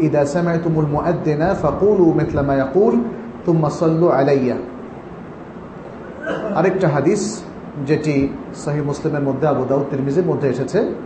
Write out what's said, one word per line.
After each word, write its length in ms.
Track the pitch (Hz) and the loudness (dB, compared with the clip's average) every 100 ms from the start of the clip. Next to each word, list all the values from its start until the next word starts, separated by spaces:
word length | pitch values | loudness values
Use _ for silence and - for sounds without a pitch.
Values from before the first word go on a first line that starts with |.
"إذا 200 | 151 147 139 | 2 4 2
سمعتم 480 | 180 170 165 170 160 | 2 0 0 0 2
المؤذن 640 | 147 147 156 180 160 147 170 | 2 0 0 0 0 0 0
فقولوا 580 | 190 151 143 202 202 170 | 2 0 2 4 6 6
مثل 240 | 156 147 151 | 4 2 0
ما 160 | 139 139 | 0 2
يقول 380 | 135 180 226 233 - - - - - | 2 4 4 4 0 -6 -12 -6 0
ثم 160 | 165 147 | 2 2
صلوا 420 | - 165 160 175 | 0 2 4 4
علي।" 360 | 131 143 139 123 117 - - - - - - - - - - - - - - - - - - 214 156 | 4 4 4 2 -2 -6 -12 -14 -14 -14 -14 -14 -16 -16 -16 -16 -14 -16 -14 -14 -10 -8 -6 -4 0
আরেকটা 320 | 185 185 180 | 0 2 0
হাদিস 340 | 143 139 104 - - - - - 147 135 | 2 2 0 -2 -8 -12 -14 -12 -6 -2
যেটি 280 | 151 160 139 135 - - - | 0 0 0 0 -4 -12 -10
সহিহ 260 | - 147 | -4 -4
মুসলিমের 400 | 139 139 156 143 | -2 -4 -4 -2
মধ্যে, 220 | 139 131 156 | -2 0 0
আবু 160 | 127 123 | 2 0
দাউদ, 200 | 139 - | 0 0
তিরমিজির 360 | 139 139 143 165 | -2 0 0 2
মধ্যে 220 | 143 139 | 2 0
এসেছে 300 | 120 131 185 233 - | 0 0 0 0 -4